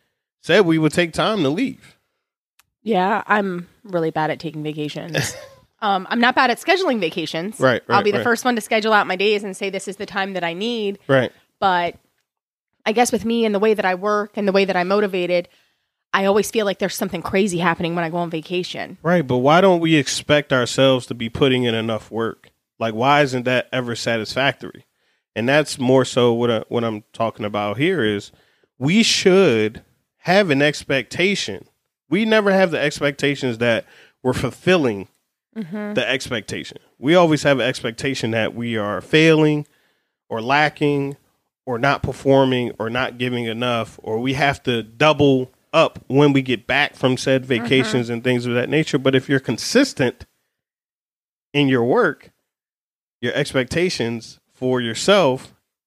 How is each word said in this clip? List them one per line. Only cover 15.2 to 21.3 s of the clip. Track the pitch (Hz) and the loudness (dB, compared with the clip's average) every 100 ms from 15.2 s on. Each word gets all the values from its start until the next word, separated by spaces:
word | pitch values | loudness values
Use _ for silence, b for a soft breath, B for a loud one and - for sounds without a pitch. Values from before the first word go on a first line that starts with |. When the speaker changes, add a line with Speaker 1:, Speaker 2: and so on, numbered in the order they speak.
| 175 175 175 _ _ _ _ _ _ | -2 -2 -4 _ _ _ _ _ _
Speaker 2:
I | 190 196 | 0 2
always | 208 202 | 2 0
feel | - 202 | -2 -2
like | 185 | -2
there's | 190 - | -4 -4
something | 180 175 | -6 -6
crazy | - 190 208 175 | -2 0 0 0
happening | 175 165 170 170 | -2 -2 -2 -4
when | |
I | 165 | -4
go | 175 | -4
on | 175 | -4
vacation. | 160 151 180 180 131 85 - | -6 -6 -6 -6 -8 -12 -6
Speaker 1:
Right, | 156 175 131 | 0 0 2
but | 127 | 2
why | 131 170 | 4 6
don't | 190 175 | 6 4
we | 165 160 | 4 2
expect | 127 - - 147 139 | 2 -4 0 0 2
ourselves | 131 120 - 135 131 - | 0 0 2 4 2 -2
to | |
be | 120 | -8
putting | 117 | -6